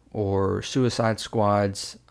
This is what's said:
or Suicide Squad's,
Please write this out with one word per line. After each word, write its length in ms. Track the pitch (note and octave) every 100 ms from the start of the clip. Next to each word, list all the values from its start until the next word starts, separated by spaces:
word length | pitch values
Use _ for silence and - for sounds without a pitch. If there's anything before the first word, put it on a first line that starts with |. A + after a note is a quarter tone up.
| _
or 500 | A2 G2 G2 F#2+ G2
Suicide 580 | - C3+ B2 - A2+ G#2
Squad's, 800 | - A2 G#2 G#2 G2+ F#2+ - - -